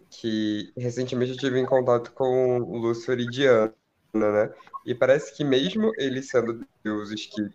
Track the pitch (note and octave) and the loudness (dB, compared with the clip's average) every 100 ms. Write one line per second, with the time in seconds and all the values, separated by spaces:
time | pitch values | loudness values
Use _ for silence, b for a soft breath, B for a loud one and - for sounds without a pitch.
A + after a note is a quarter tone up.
0 | _ - A2+ A2 G#2+ G#2 G#2 - B2 A#2+ | _ -8 -4 -2 0 -2 -6 -6 -6 -4
1 | B2+ B2 B2+ C3 C3+ B2+ B2+ C3+ B2+ A#2+ | -4 -2 -2 -2 -2 0 2 2 4 2
2 | A#2+ - C3 B2+ B2+ B2 G#2+ A2+ A#2 A#2 | 0 -4 0 2 2 0 -2 -2 -2 -2
3 | A#2+ B2 A#2+ A#2+ C#3 A#2 A2 - _ _ | -2 -2 -2 2 4 6 4 -2 _ _
4 | _ G#2+ G#2+ G#2 A2 B B - - A#2+ | _ 0 2 2 0 B B -14 -8 0
5 | B2+ C#3 - - D3 C3 E3+ G#3+ A3 - | 4 4 2 -6 0 2 2 0 -2 -2
6 | C3+ B2+ C3+ B2+ A2+ A#2 - _ G#2+ G#2+ | -4 -4 -2 -2 0 -4 -12 _ -6 -6
7 | G#2 G#2+ - - G2+ | -6 -8 -8 -6 -6